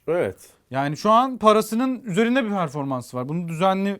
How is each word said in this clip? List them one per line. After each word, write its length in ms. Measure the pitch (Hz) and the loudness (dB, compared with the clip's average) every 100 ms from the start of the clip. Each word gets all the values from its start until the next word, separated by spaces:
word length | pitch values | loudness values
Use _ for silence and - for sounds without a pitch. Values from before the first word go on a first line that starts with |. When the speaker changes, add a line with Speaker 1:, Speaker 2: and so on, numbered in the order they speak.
| - | -4
Speaker 1:
Evet. 400 | 175 113 - - _ _ | -2 -2 -6 -20 _ _
Speaker 2:
Yani 260 | 131 143 151 | -4 -4 -2
şu 140 | 208 | 4
an 280 | 226 262 254 | 4 2 2
parasının 640 | 214 214 214 220 262 247 | 4 4 2 -2 -2 -4
üzerinde 400 | 226 175 233 254 | -4 0 2 0
bir 60 | 220 | 0
performansı 680 | 202 160 147 139 127 123 127 | -2 -4 -4 -4 -6 -6 -8
var. 120 | 131 | -4
Bunu 200 | 165 170 | -6 -6
düzenli 500 | 160 190 190 196 | 0 2 2 -2